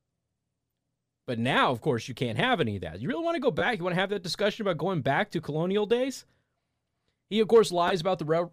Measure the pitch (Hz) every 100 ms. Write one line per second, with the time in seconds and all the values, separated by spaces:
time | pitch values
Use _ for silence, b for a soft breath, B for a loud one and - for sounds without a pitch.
0 | _ _ _ _ _ _ _ _ _ _
1 | _ _ - 117 120 208 233 120 160 117
2 | - 127 123 104 247 226 123 101 85 87
3 | 139 311 330 339 254 156 - 220 180 175
4 | 190 202 175 - 214 - 196 160 170 180
5 | 135 147 208 175 - 151 175 202 202 233
6 | 269 262 - _ _ _ _ _ _ _
7 | _ _ - 208 208 226 196 175 175 190
8 | 165 185 151 160 175